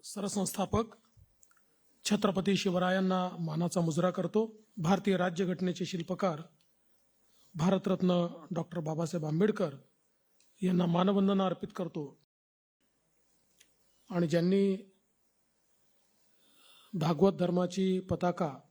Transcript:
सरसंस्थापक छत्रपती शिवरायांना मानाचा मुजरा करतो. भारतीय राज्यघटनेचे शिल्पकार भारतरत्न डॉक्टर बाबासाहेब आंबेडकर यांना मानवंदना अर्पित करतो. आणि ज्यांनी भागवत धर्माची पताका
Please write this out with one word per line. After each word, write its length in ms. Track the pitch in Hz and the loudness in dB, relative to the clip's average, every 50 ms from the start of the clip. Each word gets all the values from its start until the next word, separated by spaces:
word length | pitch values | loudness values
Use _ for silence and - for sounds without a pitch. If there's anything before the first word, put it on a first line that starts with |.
| _ | _
सरसंस्थापक 800 | - - 208 190 202 - 202 190 185 - - 190 180 - 202 233 - - _ _ _ _ _ - _ _ _ _ _ _ _ _ _ _ _ _ _ _ _ _ | -14 -10 -6 -6 -4 -2 -2 -2 -2 -2 -4 -4 0 0 0 0 -2 -8 _ _ _ _ _ -20 _ _ _ _ _ _ _ _ _ _ _ _ _ _ _ _
छत्रपती 520 | - 208 202 - 202 196 190 180 196 196 | -2 -2 2 2 2 0 2 0 2 0
शिवरायांना 800 | 180 - 196 170 180 180 180 185 190 190 185 185 185 180 180 180 170 | 2 0 0 0 0 0 2 2 2 2 2 2 0 0 -2 -4 -6
मानाचा 400 | 170 160 156 160 170 170 - 185 | -6 -4 -2 -2 -2 0 0 0
मुजरा 300 | 170 165 151 156 175 185 | 0 0 0 2 0 0
करतो. 460 | 175 - 180 170 - 214 226 220 - - - _ _ | 0 0 -4 -2 0 0 -2 -2 -6 -18 -20 _ _
भारतीय 400 | - 165 156 196 190 196 208 190 | -6 0 2 2 2 4 2 2
राज्यघटनेचे 680 | 180 180 185 175 160 196 175 180 - 185 180 175 - 185 | 2 2 0 0 -2 -2 -2 -2 -2 -2 -2 -2 -2 -6
शिल्पकार 580 | - - 180 165 - 185 170 - 190 160 147 170 - _ _ _ _ _ _ _ _ _ _ _ _ _ _ _ _ _ _ _ _ _ | -6 -6 -8 -6 -6 -6 -2 -2 -2 -2 -2 -8 -16 _ _ _ _ _ _ _ _ _ _ _ _ _ _ _ _ _ _ _ _ _
भारतरत्न 720 | 175 151 180 196 190 190 202 190 180 - 180 180 175 175 170 - - - - | 0 2 2 2 2 2 0 -2 2 2 2 2 2 0 -2 -4 -12 -14 -8
डॉक्टर 280 | 180 165 165 - - 175 | -6 -6 -6 -6 -8 -8
बाबासाहेब 480 | 160 151 160 156 170 160 - 175 151 | -6 -6 -4 -4 -4 -4 -4 -6 -4
आंबेडकर 440 | 156 156 160 196 220 208 214 196 156 139 - - _ _ _ _ _ _ _ _ _ _ _ _ _ _ _ 190 | -2 0 2 2 2 2 0 -2 -4 -4 -10 -20 _ _ _ _ _ _ _ _ _ _ _ _ _ _ _ -2
यांना 240 | 180 185 175 180 | 0 2 2 2
मानवंदना 600 | 175 170 175 180 196 202 196 196 190 202 190 190 | 4 4 4 4 4 4 4 4 4 4 2 2
अर्पित 220 | 185 175 - - - - | 0 -2 -4 -10 -14 -8
करतो. 440 | - 185 165 - 170 147 135 - _ _ _ _ _ _ _ _ _ _ _ _ _ _ _ _ _ _ _ _ _ _ _ _ _ _ _ _ _ - _ _ _ _ _ _ _ _ _ | -8 -8 -6 -6 -8 -10 -10 -12 _ _ _ _ _ _ _ _ _ _ _ _ _ _ _ _ _ _ _ _ _ _ _ _ _ _ _ _ _ -20 _ _ _ _ _ _ _ _ _
आणि 160 | 196 175 175 | 0 0 0
ज्यांनी 680 | 156 147 170 165 180 190 196 196 196 190 190 - - _ _ _ _ _ _ _ _ _ _ _ _ _ _ _ _ _ _ _ _ _ _ _ _ _ _ _ _ _ _ _ _ _ _ _ - - - - _ - | 2 2 2 2 4 4 4 4 2 0 -2 -6 -16 _ _ _ _ _ _ _ _ _ _ _ _ _ _ _ _ _ _ _ _ _ _ _ _ _ _ _ _ _ _ _ _ _ _ _ -20 -20 -20 -20 _ -6
भागवत 380 | 180 156 160 175 147 175 196 190 | -2 0 0 2 4 4 4 4
धर्माची 680 | 143 180 175 175 180 180 175 175 196 190 190 185 185 | 2 -2 0 2 0 0 0 -2 -2 0 0 0 -2
पताका 580 | 185 - 208 - - 180 175 - 185 151 135 - - _ | -2 -4 -4 0 0 -2 0 0 -4 -4 -4 -10 -20 _